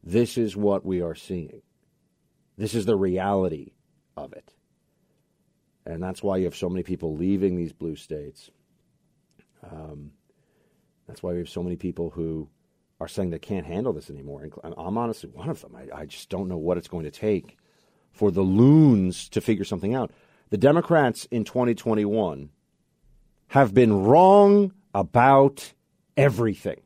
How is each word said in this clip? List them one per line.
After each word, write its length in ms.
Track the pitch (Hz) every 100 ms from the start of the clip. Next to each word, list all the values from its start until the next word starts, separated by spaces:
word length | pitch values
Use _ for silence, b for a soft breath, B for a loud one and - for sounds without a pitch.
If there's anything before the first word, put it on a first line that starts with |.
This 340 | - 101 117 -
is 200 | 110 95
what 280 | 101 98 95
we 140 | 90
are 140 | 85 80
seeing. 460 | - 92 73 - _ _ _ _ _ _ _ _ _ -
This 160 | 104
is 120 | 117 98
the 120 | 104
reality 760 | 95 92 98 101 92 78 - _ _ _ _ -
of 160 | 71
it. 200 | - _ _ _ _ _ _ _ _ _ _ _ _ _ _ -
And 180 | 82
that's 180 | 92 92
why 140 | 101 95
you 80 |
have 140 | 90 -
so 100 | 90
many 160 | 92
people 320 | 87 87 82 76
leaving 400 | 92 98 95 90
these 160 | 82
blue 240 | 71 82 76
states. 560 | - 78 73 - _ _ _ _ _ _ _ _ _ _ _ _
Um, 480 | 92 80 78 73 73 _ _ _ _ _ _ _ _ _ -
that's 160 | 107
why 80 | 92
we 60 | 87
have 100 | 85
so 160 | -
many 140 | 90 85
people 320 | 90 85 85
who 400 | 85 82 80 76 _ _ _ _ _
are 80 | -
saying 220 | - 92
they 100 | 82
can't 260 | - 98 73
handle 280 | 90 123
this 160 | 78 -
anymore. 340 | 73 69 71
And 100 | 73 -
I'm, 120 | 82 -
I'm 200 | 85 110
honestly 320 | 117 110 -
one 180 | - 139
of 140 | -
them. 120 | -
I, 280 | 62 67 71
I 40 | 76
just 220 | - -
don't 220 | 92 92
know 80 | 90
what 200 | 80 87
it's 120 | -
going 160 | 87 78
to 60 |
take 460 | - 107 98 - _ _ _ _ _ _
for 180 | _ 104
the 100 | 90
loons 880 | 95 98 127 156 151 107 92 87 -
to 100 | -
figure 240 | - 104
something 320 | 98 92 98 127
out. 160 | 113 b b b b
The 80 | 104
Democrats 720 | 135 160 - 165 131 110 -
in 140 | 120 104
twenty 280 | 127 123
twenty-one 760 | 113 - 107 104 110 95 69 73 _ _ _ _ _ _ _ _ _ _
have 240 | 139 127
been 300 | 98 117 101
wrong 680 | 98 147 185 202 202 202 196 - _
about 800 | 101 95 120 127 135 139 139 - _ _ _ _ -
everything. 640 | 139 107 113 95 98 71